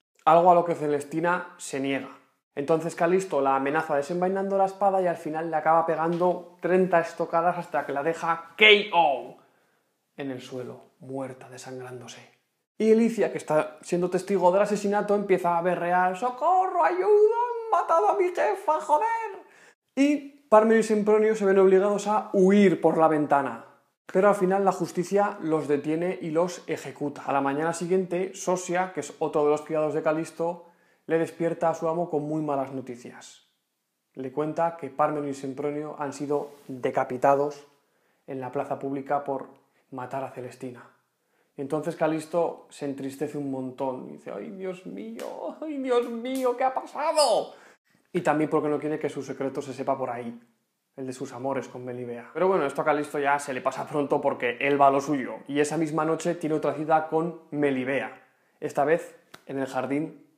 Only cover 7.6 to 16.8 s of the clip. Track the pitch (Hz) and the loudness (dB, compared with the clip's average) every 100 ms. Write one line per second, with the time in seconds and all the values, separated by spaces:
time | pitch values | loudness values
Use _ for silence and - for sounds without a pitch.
7.6 | 165 - - 139 147 165 165 165 - - | -4 -4 -2 -2 -2 -2 -2 -4 -4 6
8.6 | 214 208 - 175 156 127 123 - _ _ | 8 8 6 2 2 2 -6 -16 _ _
9.6 | _ _ _ _ _ - 139 123 - 131 | _ _ _ _ _ -12 -8 -8 -10 -12
10.6 | 120 123 - _ 131 135 131 - 127 127 | -12 -14 -20 _ -12 -10 -10 -12 -18 -18
11.6 | 131 131 127 123 120 - - _ _ _ | -16 -14 -14 -14 -16 -20 -20 _ _ _
12.6 | _ - 220 220 233 - 165 156 - 156 | _ 0 6 6 6 2 -2 -2 0 2
13.6 | 151 - - 175 175 180 185 196 175 190 | 2 -6 -4 -2 0 -2 -2 4 4 4
14.6 | 202 208 202 208 202 202 202 180 175 170 | 2 0 0 0 0 0 2 2 2 0
15.6 | 175 170 170 180 185 185 247 247 311 370 | 0 0 0 2 2 0 -4 -2 2 2
16.6 | 381 359 | 2 2